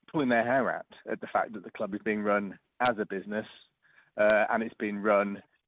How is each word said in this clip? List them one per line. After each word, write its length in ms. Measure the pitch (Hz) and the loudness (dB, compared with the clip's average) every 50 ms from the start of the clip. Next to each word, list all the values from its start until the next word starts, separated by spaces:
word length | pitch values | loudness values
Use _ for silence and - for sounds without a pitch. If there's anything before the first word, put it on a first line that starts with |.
| _ - | _ -6
pulling 200 | - 160 139 123 | -2 -2 0 2
their 160 | 120 117 113 | 2 2 2
hair 280 | 120 127 135 117 90 80 | 2 2 0 2 0 -2
out 120 | 82 - - - - - - | -4 -8 -12 -20 -18 -10 -8
at 80 | 110 98 | -8 -8
the 80 | - - | -8 -4
fact 240 | - 101 87 - 107 | -2 -2 -2 -2 -6
that 120 | 101 87 | -12 -14
the 60 | - | -14
club 220 | - - 110 101 98 | -10 -10 -8 -8 -8
is 60 | 101 - | -6 -4
being 180 | 110 107 107 104 | -4 -2 -2 0
run 340 | 104 101 101 101 95 87 - _ _ _ _ | 0 0 0 0 -4 -10 -14 _ _ _ _
as 180 | 123 127 117 101 | 0 0 2 0
a 60 | 104 | -4
business, 420 | - 98 95 87 101 104 107 110 - - - _ _ _ _ _ _ _ _ _ _ _ | -4 -6 -8 -8 -6 -6 -6 -6 -8 -14 -20 _ _ _ _ _ _ _ _ _ _ _
uh, 300 | - 104 107 107 104 107 - | 2 4 6 6 4 4 2
and 120 | 117 110 113 | 0 -2 -2
it's 120 | 117 - _ | -4 -6 _
being 200 | 110 104 104 101 | -6 -4 -4 -2
run 420 | 101 110 104 101 104 101 98 98 - _ _ _ _ | 0 2 4 4 4 2 -4 -8 -12 _ _ _ _